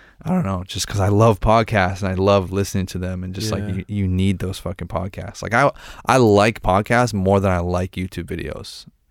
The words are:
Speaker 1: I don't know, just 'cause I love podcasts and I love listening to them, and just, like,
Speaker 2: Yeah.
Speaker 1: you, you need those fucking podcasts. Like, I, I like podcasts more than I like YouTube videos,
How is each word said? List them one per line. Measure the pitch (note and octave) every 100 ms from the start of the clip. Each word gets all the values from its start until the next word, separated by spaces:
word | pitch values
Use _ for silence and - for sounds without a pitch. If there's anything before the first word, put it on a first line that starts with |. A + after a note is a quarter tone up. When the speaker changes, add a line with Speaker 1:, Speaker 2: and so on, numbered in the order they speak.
| _ _
Speaker 1:
I | D#3+
don't | F3+
know, | G2 F#2 G2
just | G2 -
'cause | G2+
I | G2
love | G#2 A2+ G#2
podcasts | A2 A2+ A2 G#2+ F#2 F#2
and | G2
I |
love | F#2 G2 G2+ F2+
listening | F#2+ G2 G2 F#2
to | F2+
them, | F2+ F2+
and | F2+
just, | F#2 A2
like, | G#2
Speaker 2:
Yeah. | G#2
Speaker 1:
you, | F#2+ -
you | G#2 F#2
need | F#2 F#2+ F#2
those | F2+ F#2+
fucking | F2+ F#2+ F2
podcasts. | - F#2 - F2+ -
Like, | F#2
I, | A#2 C#3+ - - - -
I | C3
like | A#2 G2+ G#2+ A2
podcasts | - F#2+ G#2+ A#2+ A#2+
more | G#2 F#2 G2
than | G2
I | F2+
like | F2 F2+ F2+
YouTube | - F2+ -
videos, | E2 E2+ D2+ - - - - _ _